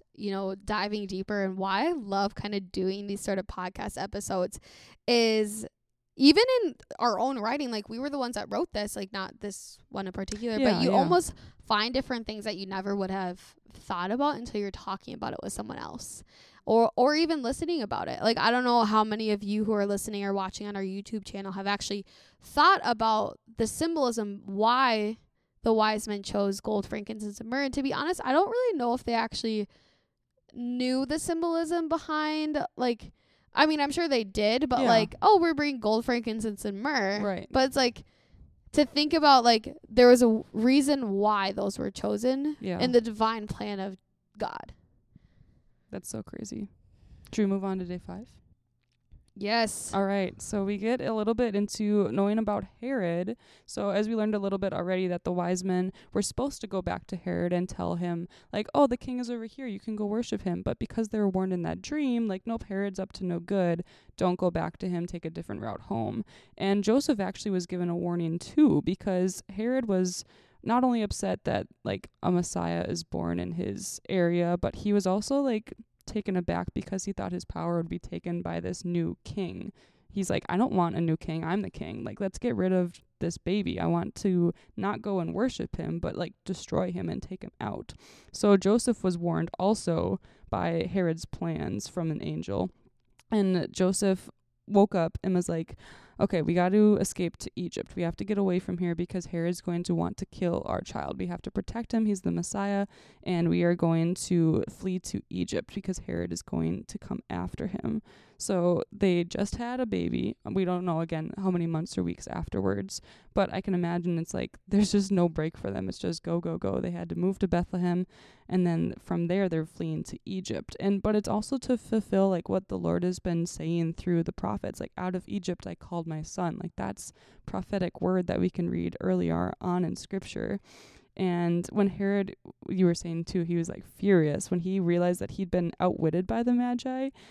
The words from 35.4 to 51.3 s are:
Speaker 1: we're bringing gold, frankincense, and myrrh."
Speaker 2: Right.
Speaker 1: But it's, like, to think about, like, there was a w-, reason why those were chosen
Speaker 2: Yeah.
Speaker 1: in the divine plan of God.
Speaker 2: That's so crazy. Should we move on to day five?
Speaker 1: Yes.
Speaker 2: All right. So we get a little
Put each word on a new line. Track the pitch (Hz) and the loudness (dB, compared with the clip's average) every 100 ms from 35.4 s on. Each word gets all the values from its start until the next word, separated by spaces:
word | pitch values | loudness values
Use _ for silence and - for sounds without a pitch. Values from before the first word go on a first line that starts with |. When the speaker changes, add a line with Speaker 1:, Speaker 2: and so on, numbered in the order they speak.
Speaker 1:
we're | 339 | 6
bringing | 285 294 269 | 2 -2 0
gold, | 214 220 | 2 2
frankincense, | 240 240 233 220 220 202 | 2 0 0 -4 -4 -4
and | 214 196 | -6 -4
myrrh." | 254 285 196 202 | -2 0 0 0
Speaker 2:
Right. | 202 185 - | -2 -4 0
Speaker 1:
But | 262 269 | 2 2
it's, | 277 | 4
like, | 254 226 - _ _ - - _ - | 2 0 -16 _ _ -20 -20 _ -2
to | - | 2
think | 269 285 294 | 4 4 2
about, | 320 294 262 | 6 8 8
like, | 240 226 220 - - | 8 4 2 -14 -2
there | 220 247 | 8 10
was | 247 | 10
a | 240 | 8
w-, | 220 - | 4 0
reason | - 226 269 277 285 233 | 0 6 6 6 2 0
why | 196 208 208 196 | 2 2 2 0
those | 202 202 - | -2 -4 -2
were | 202 | -6
chosen | 196 208 208 240 269 285 294 | -4 -4 0 0 0 -2 -4
Speaker 2:
Yeah. | 202 180 | -4 0
Speaker 1:
in | 254 | 4
the | 240 | 4
divine | 226 214 220 226 208 | 4 0 0 0 -6
plan | - 208 202 | -8 -6 -6
of | 190 190 _ _ _ - | -6 -8 _ _ _ -8
God. | - - - - _ _ _ - _ _ - _ _ _ _ | -8 -8 -14 -20 _ _ _ -20 _ _ -20 _ _ _ _
Speaker 2:
That's | 196 - | -14 -10
so | 220 | -12
crazy. | - - 208 - 202 - _ _ - - - | -12 -12 -12 -10 -12 -14 _ _ -20 -20 -10
Should | - | -2
we | 202 | 0
move | 196 | 0
on | 190 190 | -2 -6
to | 180 | -6
day | 180 | -10
five? | - 180 240 - _ _ _ _ _ _ _ - _ - | -10 -16 -16 -20 _ _ _ _ _ _ _ -20 _ -8
Speaker 1:
Yes. | 196 233 220 - - | 0 2 2 -2 -4
Speaker 2:
All | 190 | 0
right. | 196 202 185 - | 2 2 -2 -4
So | - 214 | -6 -2
we | 196 208 | 0 -2
get | 214 247 | 0 -2
a | - | -2
little | 220 214 | -2 0